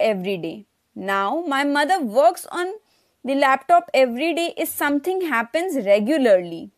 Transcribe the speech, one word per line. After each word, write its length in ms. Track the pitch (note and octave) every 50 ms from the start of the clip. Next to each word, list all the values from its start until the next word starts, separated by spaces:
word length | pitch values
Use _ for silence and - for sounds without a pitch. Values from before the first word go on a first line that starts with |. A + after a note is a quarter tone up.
| - A3+
every 260 | G#3+ F#3 F3+ G3 G3 F3+ D#3+
day." 80 | E3 D#3 G#3+ G3+ _ _ _ _ _ - G#3+ F#3+ F#3+
Now, 320 | G3 G3 G3 G3+ B3+ E4 F4 E4
"My 120 | C#4 C4+ C#4+ C#4+
mother 260 | C#4+ C#4+ D4+ C#4+ F#4+ F#4+ C#4+ G#3+ G3+ B3+
works 240 | D4 F4 - - - - - E4+
on 100 | F4+ F#4 G#4+ G#4+ _ _ _ _ _ _ _ _ - B3+
the 60 | C#4 C#4
laptop 500 | C#4+ C4+ C4+ C4+ - - F4 F4 F4 - - C4
every 320 | C4 B3 A#3 A#3+ D4+ E4+ D#4+
day" 100 | E4 E4+ E4 - - E4
is 100 | D#4+ - -
something 400 | D#4 C#4+ C#4+ C#4+ C#4+ F4+ F#4 F#4+ F#4 D#4+
happens 460 | B3+ A3+ A3+ A#3 - D#4+ F4 F#4+ D#4+ C4+ G3+
regularly. 760 | G3 G3+ G#3+ G#3 A3 D#4 D#4 C4 A#3 G3 F3+ F3+ E3+ E3 E3 G#3 G3+ _